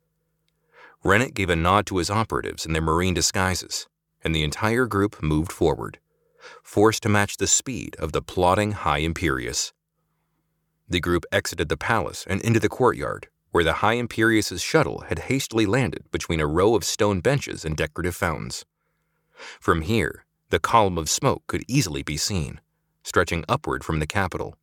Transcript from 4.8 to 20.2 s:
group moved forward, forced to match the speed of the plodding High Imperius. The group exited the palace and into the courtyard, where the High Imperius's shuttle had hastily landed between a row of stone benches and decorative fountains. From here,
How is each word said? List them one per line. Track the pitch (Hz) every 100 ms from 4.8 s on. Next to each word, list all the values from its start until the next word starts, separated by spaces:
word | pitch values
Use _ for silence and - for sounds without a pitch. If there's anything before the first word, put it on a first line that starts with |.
| 127
group | 101 101 -
moved | 76 78 82
forward, | - 82 64 53 - _ _ _ _ - -
forced | - - 110 107
to | 113
match | 104 101 -
the | 98
speed | - - 101 - -
of | 82
the | 76
plodding | - - 87 95 104
High | 104 80 73
Imperius. | 80 78 80 65 60 60 - _ _ _ _ _ _ _ _ _ _ _ -
The | 90
group | 85 87 -
exited | - - 90 80
the | -
palace | - 113 76 - -
and | 95
into | 117 113
the | 104
courtyard, | - 123 64 65 50 - _ _
where | 85
the | 80
High | 78 104
Imperius's | 120 117 - 110 110 - 90
shuttle | - 160 71 - -
had | 82 -
hastily | 135 - 113 101
landed | 123 110 - -
between | 80 - 80
a | 76
row | 80 104 107
of |
stone | - - 104 95
benches | 117 139 - -
and | 80 76
decorative | 80 - 87
fountains. | - 87 67 57 - - _ _ _ _ _ _ - - -
From | - 82
here, | 78 113 76 -